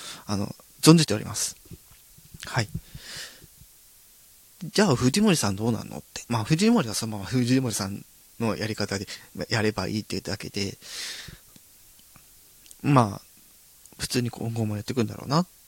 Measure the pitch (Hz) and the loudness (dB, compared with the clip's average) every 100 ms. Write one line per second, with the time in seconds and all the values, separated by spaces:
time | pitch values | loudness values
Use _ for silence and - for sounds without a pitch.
0 | - - - 101 101 - - - - 165 | -16 -16 -6 -4 -4 -10 -20 4 8 8
1 | 151 107 - 104 - - - - - - | 8 -2 -4 -6 -6 -8 -18 -20 -20 -20
2 | - - - - - 120 107 - - - | -20 -20 -20 -18 -4 -4 -2 -6 -12 -18
3 | - - - - - - - - - - | -16 -14 -14 -18 -20 -20 -20 -20 -20 -20
4 | - - - - - - 156 - 202 120 | -20 -20 -20 -20 -20 -12 -2 2 4 6
5 | 123 202 214 165 101 98 113 104 - 64 | 4 4 4 4 0 0 -2 -2 -6 -12
6 | - - - 117 104 160 220 233 120 98 | -14 -16 -6 -4 0 4 4 4 2 -4
7 | 113 107 90 127 120 131 131 104 98 101 | -4 -6 -2 -2 2 2 0 -2 -4 -6
8 | - - - - 113 82 107 107 104 101 | -12 -20 -20 -4 -4 -2 -4 -4 -4 -4
9 | 98 - - - 87 110 107 107 92 107 | -6 -12 -14 -10 -4 0 0 0 -4 -4
10 | - 92 - 95 - 202 - - - - | -4 -8 -6 -8 -6 -6 -6 -8 -14 -12
11 | - - - - - - - - - - | -12 -12 -16 -20 -20 -20 -20 -20 -20 -20
12 | - - - - - - - - 127 139 | -20 -20 -20 -20 -20 -20 -20 -6 4 4
13 | 107 98 - - - - _ - - - | 4 -2 -14 -20 -20 -20 _ -20 -20 -12
14 | - 131 120 - 117 113 107 104 101 123 | -4 -2 -2 -4 -6 -2 -4 -4 -4 -2
15 | 110 - - 151 180 - | -2 -4 0 0 0 -8